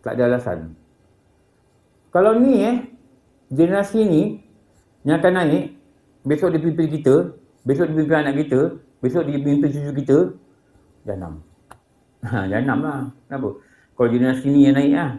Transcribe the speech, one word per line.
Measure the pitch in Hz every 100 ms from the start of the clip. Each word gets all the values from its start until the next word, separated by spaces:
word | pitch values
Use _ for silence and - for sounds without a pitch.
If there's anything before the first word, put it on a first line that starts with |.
Tak | 117 117
ada | 123
alasan. | 123 - 85 80 - _ _ _ _ _ _ _ _ _ _ _ _ _
Kalau | 175 202 226
ni, | 262 247
eh, | 220 247 - - _ _ _ _ _
generasi | 135 170 196 196 220 214
ni | 156 208 214 _ _ _ _ _ _
yang | 139 160
akan | 180 185
naik, | 160 156 - - _ _ _ _
besok | 135 147 180 165
dia |
pimpin | 165 160 156
kita, | 151 135 143 180 - _ _
besok | 127 139 165
dia | 156
pimpin | 151 160
anak | 143 139
kita, | 151 131 165 - _ _
besok | 127 170 143
dia | 143
pimpin | 143 143 143
cucu | 139 143 139
kita, | 135 143 180 - _ _ _ _ _ _ -
jahanam. | 98 87 78 82 _ _ - _ _ _ _ 113
Ha, | 117 95
jahanam | 104 131 123
lah. | 151 135 143 - _
Kenapa? | 139 110 - _ _ _ -
Kalau | 120
generasi | 120 127 131 139
ni | 139 139
yang | 139
naik | 143 143
lah. | 156